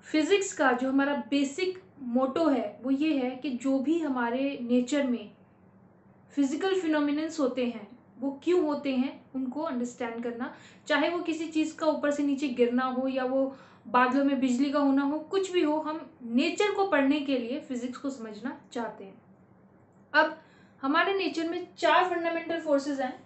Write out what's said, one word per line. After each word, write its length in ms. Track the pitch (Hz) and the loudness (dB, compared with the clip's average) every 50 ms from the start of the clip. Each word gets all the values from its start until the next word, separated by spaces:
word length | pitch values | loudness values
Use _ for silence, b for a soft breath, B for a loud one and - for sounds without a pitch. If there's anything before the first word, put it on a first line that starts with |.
| _ | _
Physics 460 | - - 311 294 320 392 392 381 - - - | 0 0 0 4 4 2 2 2 -4 -2 2
का 120 | 294 262 | 2 2
जो 160 | 240 240 262 262 | 2 2 0 0
हमारा 260 | 262 277 277 285 285 240 226 - | 2 2 2 2 0 -4 -4 -2
basic 520 | 277 285 285 277 - - 370 370 - - - - - - 269 240 233 | 0 0 0 0 -2 -4 -4 -4 -4 -8 -18 -20 -18 -12 -8 -2 0
motto 340 | 254 262 262 262 339 330 294 | 2 2 2 2 2 2 2
है 300 | 269 233 214 - - - | 2 2 -2 -6 -10 -8
वो 80 | 233 269 | -2 -2
ये 220 | 277 269 311 320 294 269 | 0 2 2 2 2 2
है 160 | 247 254 262 | 0 -2 -4
कि 140 | - - 302 | -6 -6 -6
जो 280 | 247 240 - 269 269 269 | -6 -4 -2 0 0 0
भी 200 | 247 285 330 339 | 2 0 0 0
हमारे 600 | 311 285 262 247 240 233 240 262 277 277 277 254 | 0 -2 -2 -2 -2 -2 -2 -2 -2 -2 -4 -6
nature 440 | 240 233 247 247 247 - 294 285 262 | -2 2 2 2 2 2 0 0 0
में 240 | 254 240 214 208 - - _ - _ _ _ - - _ - - - _ _ _ - - - - - | 0 -2 -4 -6 -14 -20 _ -20 _ _ _ -20 -20 _ -20 -20 -20 _ _ _ -20 -20 -20 -20 -8
physical 480 | - 285 277 254 302 - 381 381 381 370 | -2 0 0 0 0 -2 0 0 0 0
फिनोमिनन्स 580 | 339 311 311 302 294 285 285 302 311 320 - - | 0 0 0 2 2 0 0 -2 -4 -4 -2 -2
होते 260 | 277 254 - 269 247 | -2 0 0 -2 -2
हैं 280 | 240 226 220 202 - - - - - - - | -2 -4 -8 -14 -16 -20 -20 -20 -20 -12 -6
वो 120 | 240 277 269 - - | -6 -6 -6 -4 0
क्यों 160 | 320 359 359 | 2 2 4
होते 320 | 311 302 294 285 294 277 262 | 2 2 -2 -2 -2 -2 0
हैं 360 | 247 262 285 311 - - - - | 0 0 -2 -4 -10 -20 -10 -8
उनको 280 | 262 262 254 - 294 | -6 -6 -4 -4 -6
understand 600 | 320 320 262 240 240 240 - - 247 226 233 233 | -4 -4 -4 -4 -4 -6 -6 -8 -8 -6 -6 -6
करना, 320 | 240 233 233 - 240 220 B B B B B B B | -6 -6 -6 -6 -8 -8 B B B B B B B
चाहे 220 | - 302 285 302 339 | 0 2 2 2 0
वो 100 | 349 349 | 0 -2
किसी 240 | - 330 311 320 330 311 | -4 -4 -4 -4 -6 -4
चीज़ 260 | - 311 311 - - | -2 -2 -2 -2 -2
का 100 | - 330 | 0 0
ऊपर 240 | 311 294 247 285 294 | 0 0 2 0 0
से 120 | 285 294 | 0 0
नीचे 260 | 285 285 277 269 302 277 | 0 0 0 0 -2 -4
गिरना 340 | 240 240 240 240 247 247 254 | 2 2 2 4 4 0 0
हो 220 | 262 247 254 262 269 | 0 -2 -2 -2 -2
या 160 | 262 262 262 | -2 -2 -2
वो 200 | 254 262 269 269 269 B B B B B B B | 0 0 0 0 0 B B B B B B B
बादलों 380 | - - 247 254 247 254 277 277 | 2 4 4 4 6 4 4 4
में 140 | 277 277 247 | 4 2 2
बिजली 300 | 262 247 247 240 285 285 | 2 2 2 2 2 2
का 60 | 269 294 | 2 2
होना 240 | 285 277 269 277 | 4 4 4 4
हो, 160 | 285 277 302 311 | 2 2 -2 -4
कुछ 320 | 311 - 392 392 381 359 | -4 -2 -2 -2 0 2
भी 100 | 359 359 | 2 2
हो, 120 | 320 302 302 311 | 2 2 2 0
हम 380 | 302 302 311 330 - - - - | -2 -4 -6 -8 -10 -14 -18 -14
nature 500 | 254 233 233 254 320 339 349 - 415 403 392 | -10 0 2 2 2 2 2 2 2 2 2
को 120 | 403 392 392 | 0 2 4
पढ़ने 300 | 311 277 269 269 294 302 | 4 4 4 4 2 2
के 180 | 277 277 269 240 | 2 0 0 0
लिए 200 | 233 226 269 302 | 0 -4 -6 -8
physics 380 | - - 262 233 240 254 - - | -6 -6 -8 -6 -6 -8 -8 -8
को 120 | - 277 | -8 -8
समझना 500 | 262 - 220 220 202 202 - 277 294 - - - | -8 -8 -12 -12 -12 -10 -10 -10 -10 -10 -18 -10
चाहते 320 | - 240 226 202 - - 196 | -8 -8 -8 -8 -10 -12 -16
हैं। 160 | 190 - - - - - _ - _ - - - - _ - - _ _ - - _ | -18 -18 -20 -20 -20 -20 _ -20 _ -20 -20 -20 -20 _ -20 -20 _ _ -20 -16 _
अब 260 | - 302 311 320 - B B B B B B B B B | 4 4 4 4 0 B B B B B B B B B
हमारे 320 | 269 277 302 330 359 370 392 | -2 0 2 2 2 2 0
nature 340 | 392 349 302 277 320 330 330 | 0 -2 -2 -2 -2 -4 -4
में 260 | 349 359 359 - - | -4 -6 -8 -10 -8
चार 340 | - 339 311 311 349 370 359 | 0 2 4 6 6 4 2
fundamental 500 | 349 339 330 339 330 330 330 330 330 330 | 0 0 0 -2 -2 -2 -4 -4 -6 -4
forces 400 | 311 311 285 277 269 294 277 262 | 0 2 2 2 2 -2 -4 -4
हैं 120 | 262 254 - - - | -4 -6 -6 -12 -18